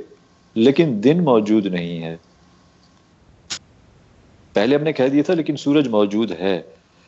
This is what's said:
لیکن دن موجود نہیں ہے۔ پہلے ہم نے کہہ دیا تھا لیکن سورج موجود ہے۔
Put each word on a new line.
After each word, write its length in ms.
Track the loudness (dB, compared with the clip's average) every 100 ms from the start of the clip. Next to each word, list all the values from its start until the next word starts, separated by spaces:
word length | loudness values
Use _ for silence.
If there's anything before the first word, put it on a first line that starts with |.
| -6 -20 _ _ _ 0
لیکن 460 | 2 4 2 2
دن 200 | 2 2
موجود 420 | 2 2 2 0 0
نہیں 380 | -4 -6 -8
ہے۔ 140 | -10 -12 _ _ _ _ _ _ _ _ _ _ _ _ -18 -18 _ _ _ _ _ _ _ _ _
پہلے 220 | -2 0 0
ہم 80 |
نے 100 | 0
کہہ 140 | -2 0
دیا 160 | 0 0
تھا 80 |
لیکن 240 | -2 -2 -4
سورج 300 | 0 0 2
موجود 440 | 0 0 0 -4
ہے۔ 300 | -4 -4 -4 -6 -20 _ _